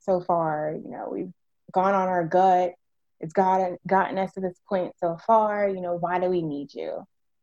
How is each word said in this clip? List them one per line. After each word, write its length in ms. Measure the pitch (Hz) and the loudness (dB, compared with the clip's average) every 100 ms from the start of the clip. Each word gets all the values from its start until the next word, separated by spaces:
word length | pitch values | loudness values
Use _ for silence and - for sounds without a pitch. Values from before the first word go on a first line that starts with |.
so 200 | - 180 | -2 -2
far. 520 | 175 170 160 151 156 156 | 0 0 0 -2 -4 -6
You 80 | - | -10
know, 200 | - - | -12 -8
we've 200 | - 185 - _ _ - | -8 -8 -12 _ _ -6
gone 220 | 185 190 | 0 2
on 140 | 196 185 | 2 2
our 160 | 180 | 0
gut. 480 | 165 180 190 180 180 - _ _ _ _ | 2 4 6 4 2 -4 _ _ _ _
It's 140 | 165 | -4
gotten, 420 | 202 190 190 185 180 180 | 0 2 2 0 -6 0
gotten 300 | 190 185 190 | 2 2 -2
us 160 | 190 | -4
to 80 | 190 | -4
this 180 | 185 180 _ | -8 -8 _
point 260 | 190 180 - | -4 -4 -4
so 200 | 170 165 - | -4 -2 2
far. 420 | 226 214 208 202 | 4 4 0 -2
You 140 | 190 | -2
know, 120 | 180 | -4
why 240 | 175 170 180 | -4 -2 -2
do 100 | 180 | 0
we 100 | 180 | 0
need 320 | 160 143 143 | -2 -6 -10
you?" 320 | - 80 82 196 _ _ _ | -10 -10 -10 -12 _ _ _